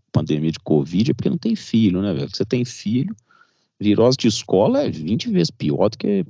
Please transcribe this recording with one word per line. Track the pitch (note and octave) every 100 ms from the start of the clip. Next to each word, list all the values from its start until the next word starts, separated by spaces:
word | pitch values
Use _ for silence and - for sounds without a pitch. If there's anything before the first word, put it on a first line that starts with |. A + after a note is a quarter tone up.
| _
pandemia | - D#2 D2+ D#2+
de | D#2+
covid, | - D#2 C#2+ F2 B2
é | -
porque | -
não | E3+
tem | A2+ A2
filho, | - A2+ G#2 F2+
né, | G2+
velho? | D#2+ -
Você | - -
tem | B2
filho, | B2 - G2+ B2 E3+ A3 _ _ _ _ _ -
virose | G#2 G2+ A#2+ C3
de | A#2
escola | G#2 - F#2 C3 C4
é | D4
vinte | D#2+ D2+ A#2+ B3
vezes | F#3 E3
pior | - D2 C#2+ G2+
do | -
que | - G2+